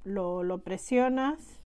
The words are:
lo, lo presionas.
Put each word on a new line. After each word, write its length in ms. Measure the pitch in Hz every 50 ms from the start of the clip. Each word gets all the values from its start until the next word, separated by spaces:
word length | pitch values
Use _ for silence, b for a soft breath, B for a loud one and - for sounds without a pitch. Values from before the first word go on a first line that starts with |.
| -
lo, 380 | 190 202 196 180 175 180 180
lo 220 | 180 180 185 185 -
presionas. 960 | 175 190 185 - - 254 247 254 262 262 262 262 277 311 - - - - - - _ _